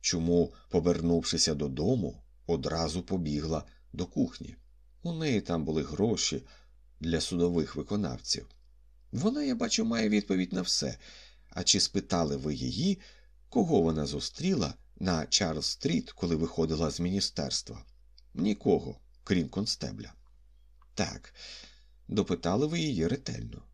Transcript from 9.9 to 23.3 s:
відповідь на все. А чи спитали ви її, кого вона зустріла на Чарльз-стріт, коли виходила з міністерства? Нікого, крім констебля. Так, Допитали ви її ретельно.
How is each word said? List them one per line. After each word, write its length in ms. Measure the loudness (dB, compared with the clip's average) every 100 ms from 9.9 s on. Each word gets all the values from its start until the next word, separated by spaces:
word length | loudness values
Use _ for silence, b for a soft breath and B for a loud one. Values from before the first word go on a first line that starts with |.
| 2 4
відповідь 440 | 4 2 0 0
на 100 | -2
все. 360 | -2 -2 -2 -6 B B B B B
А 120 | -4
чи 180 | 2 2
спитали 560 | 2 0 0 0 2 0
ви 180 | -2
її, 460 | -2 -2 0 0 0 B B B -20 -4
кого 320 | 0 4 4
вона 260 | 4 2 -2
зустріла 680 | -4 -8 -4 0 0 0 -4 -18 -6
на 300 | 0 0 0
Чарльз-стріт, 840 | 0 0 -2 -4 -4 0 0 -2
коли 240 | -4 -2 0
виходила 540 | 0 0 0 0 -2
з 100 | 0
міністерства? 840 | 0 0 -2 -4 -4 -4 -6 -14 -16 -20 -20 -20 -16
Нікого, 680 | -2 0 2 4 4 2 -12 -18 -20
крім 240 | 0 2 2
констебля. 640 | -2 -4 -4 -6 -8 -14 -16 -20 -20 -20 -20 -20 -20 -18
Так, 400 | -4 -4 -4 -16 B B B B B B B -4
Допитали 580 | -2 0 0 2 2 2
ви 140 | 0
її 260 | 0 0 0
ретельно. 560 | 0 -4